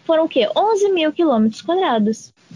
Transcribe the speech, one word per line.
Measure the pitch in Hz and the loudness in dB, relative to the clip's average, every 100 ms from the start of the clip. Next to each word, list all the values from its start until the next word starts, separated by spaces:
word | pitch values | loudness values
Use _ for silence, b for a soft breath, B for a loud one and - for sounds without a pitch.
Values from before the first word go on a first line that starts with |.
| - | -2
foram | 320 320 | 0 0
o | |
quê? | - 214 285 | 0 0 0
Onze | 415 415 403 | 0 0 0
mil | 359 311 | 0 -2
quilômetros | 302 330 226 220 - | 0 0 2 0 -2
quadrados. | - 359 349 226 208 220 - _ _ | -4 -2 0 0 0 -4 -10 _ _